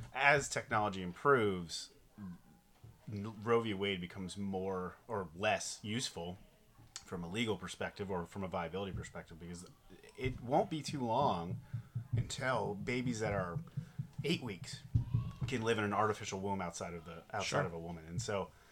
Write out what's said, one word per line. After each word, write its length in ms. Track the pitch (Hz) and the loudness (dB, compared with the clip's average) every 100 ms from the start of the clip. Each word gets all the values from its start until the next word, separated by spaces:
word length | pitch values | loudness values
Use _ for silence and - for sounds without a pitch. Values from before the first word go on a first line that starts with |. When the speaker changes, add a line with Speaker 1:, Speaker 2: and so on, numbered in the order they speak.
| - | -10
Speaker 1:
as 340 | 127 143 147 135 | 4 6 6 4
technology 540 | 123 - 113 107 95 | -4 2 2 4 0
improves, 880 | 90 87 143 131 104 92 82 - - - - - 95 87 - - _ - - - - | -4 2 6 8 6 2 -2 -8 -10 -18 -20 -14 -12 -12 -18 -20 _ -20 -20 -16 -8
n-, 200 | 104 107 107 | -4 -4 -4
Roe 160 | 107 117 | 6 6
v. 140 | 113 | 6
Wade 260 | 95 101 95 | 2 2 0
becomes 380 | 87 - 90 104 | -2 -6 -6 -2
more 580 | 98 95 95 92 90 - - | -2 0 0 0 -4 -8 -6
or 200 | 107 85 82 | -4 -4 0
less 400 | 107 95 - - | 2 2 0 -6
useful 560 | 104 117 - - 85 92 - - - - - - | -4 -2 -2 -4 -6 -8 -14 -20 -20 -20 -18 -16
from 200 | - 90 | -8 -6
a 40 | 85 | -4
legal 280 | 104 113 95 | 0 0 0
perspective 540 | 90 - 90 - 98 | -4 -4 -6 -4 -4
or 160 | 90 85 | -2 -4
from 180 | 101 | -6
a 40 | 92 | -4
viability 440 | 90 87 156 98 | -2 -2 -2 -4
perspective, 460 | 113 - - - 82 | -4 -8 -12 -12 -14
because 280 | 85 87 90 - - 92 - - | -10 -12 -14 -20 -20 -20 -18 -4
it 260 | 131 127 | -4 -2
won't 280 | 120 151 220 | 2 2 4
be 100 | 160 | -2
too 240 | - 147 | -4 -2
long 520 | 120 117 139 90 85 113 - 117 - 117 - 113 | 0 4 4 2 -2 -6 -6 -10 -6 -6 0 0
until 640 | - - 131 120 101 101 | 0 -2 0 2 0 -2
babies 380 | 104 123 123 110 | -2 0 0 0
that 120 | 110 | 0
are 260 | 101 90 82 - - - - - - | 2 0 -4 -6 -8 -6 -8 -8 -4
eight 180 | 147 175 | 0 0
weeks 380 | 123 92 - - - - - - - - 123 | -2 -8 -8 -12 0 2 4 0 -2 -4 -2
can 160 | 123 | 0
live 160 | 113 107 | 2 4
in 60 | |
an 100 | 104 | 4
artificial 460 | 101 107 104 104 95 | 4 4 2 -2 -2
womb 200 | 98 98 | -2 -2
outside 320 | 90 - 90 | -4 -4 -6
of 140 | 85 82 | -8 -10
the, 160 | 82 - | -14 -6
outside 120 | 107 | -4
Speaker 2:
Sure. 160 | 92 - | 0 2
Speaker 1:
of 100 | 92 | 0
a 60 | 82 | -4
woman. 260 | 85 82 80 | -6 -8 -6
And 100 | 87 | -6
so 280 | 113 101 90 - - | -2 -2 -2 -8 -20